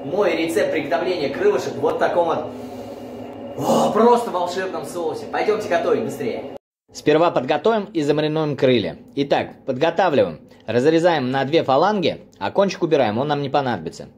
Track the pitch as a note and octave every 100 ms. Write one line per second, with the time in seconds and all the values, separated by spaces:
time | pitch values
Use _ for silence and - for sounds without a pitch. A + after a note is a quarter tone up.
0 | C3 F3+ G3 E3 E3 - F3+ D#3 C3+ E3+
1 | F3+ E3+ C#3 - G3+ F#3 C#3+ C3+ D#3 -
2 | E3+ F3+ E3 D3+ - - - - - -
3 | - - - - - - - - - G#3+
4 | A#3 A#3 - F3+ F3 G3 F#3 E3 C#3+ F3
5 | D#3+ C#3 - D3 G#3 G#3 - E3+ F3 D3
6 | C#3 - B2 - - - _ _ _ -
7 | - D3+ E3+ D#3 C3 D3+ A3 A3 G3 E3
8 | C#3+ D3+ D3+ D#3 D3+ C3+ C3 B2 F2+ D2+
9 | - - C#3 D3 F#2+ - - B2+ D#3+ F3
10 | F#3 C#3 F#2+ D#2 - - - A2+ C#3 D#3+
11 | F3 D#3+ B2+ C3+ C3+ D#3+ C3+ C3+ F#3+ G#3+
12 | C#3+ F2 - _ G2 - G3 - D#3+ D#3
13 | A#2 G#2+ D3 C#3+ C#3 C#3+ C3+ G#2+ D#2 -
14 | D2